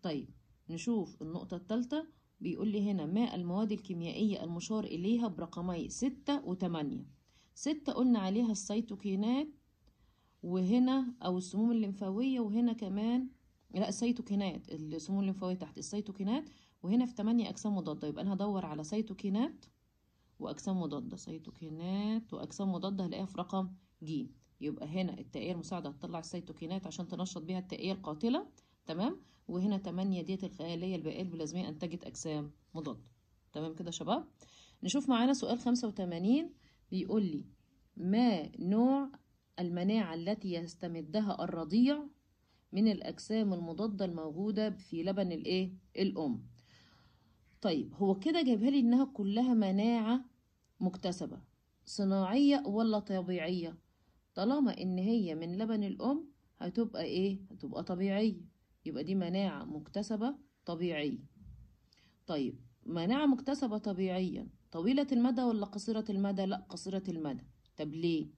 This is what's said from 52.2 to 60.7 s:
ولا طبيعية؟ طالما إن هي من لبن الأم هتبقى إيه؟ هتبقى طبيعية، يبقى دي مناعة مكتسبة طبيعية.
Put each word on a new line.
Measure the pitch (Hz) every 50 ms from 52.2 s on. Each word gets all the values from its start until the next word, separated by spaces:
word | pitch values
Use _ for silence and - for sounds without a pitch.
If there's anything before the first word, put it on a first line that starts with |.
| 190 185 208 269 285 285 285 277 285
ولا | 269 202 214 226 226 214 208
طبيعية؟ | 202 - 196 185 180 175 185 175 156 165 180 180 165 165 165 165 _ _ _ _ _ _ _ _ _ _ _
طالما | - 190 220 269 302 277 226 - -
إن | - 185 185 180
هي | 185 208 226 240 202 170 156
من | 160 165 170 175 190
لبن | 220 220 226 214 208
الأم | 196 185 190 - 233 285 311 330 - - _ _ _ _ _
هتبقى | - 180 185 - 233 220 - - 165
إيه؟ | 143 - 180 190 202 196 196 - -
هتبقى | - - - 135 - - 180
طبيعية، | - 185 175 190 196 196 202 220 220 190 170 - - _ _ _ _ _ _ _
يبقى | - 147 123 151
دي | 160 190
مناعة | 196 180 170 175 190 202 185 156 143 -
مكتسبة | - 151 151 151 - - 196 208 - 226 202 220 254 285 - - _ _ _ _
طبيعية. | -